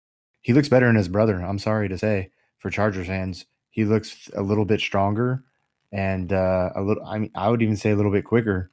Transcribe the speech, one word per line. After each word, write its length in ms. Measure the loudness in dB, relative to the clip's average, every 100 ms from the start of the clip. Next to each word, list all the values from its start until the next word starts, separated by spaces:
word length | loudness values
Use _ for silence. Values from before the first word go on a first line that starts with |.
| _ _ _ _
he 120 | 2
looks 160 | 2 4
better 160 | 4 6
than 120 | 4
his 120 | 2
brother, 320 | 2 2 0
I'm 160 | -4 -4
sorry 320 | -2 -2 -2
to 80 | -2
say, 320 | -2 -2 -4 _ _ _
for 100 | -6
Chargers 380 | 0 0 -2 -6
fans. 400 | -6 -6 -8 -16 _ _
He 160 | -2 0
looks 440 | 0 -2 -14 -10 -6
a 80 |
little 220 | 0 0 0
bit 140 | 0
stronger 640 | 0 0 0 0 -2 -4 -8 _ _ _ _
and, 400 | -4 -2 -2 -2
uh, 380 | 0 2 2 0 -2
a 60 |
little, 200 | -2 -2
I 140 | -4 -6
mean, 140 | -6
I 160 | -2 -2
would 140 | 0
even 120 | 0 0
say 140 | 0
a 60 | 2
little 160 | 2
bit 120 | 0
quicker, 460 | 2 0 2 -2 -6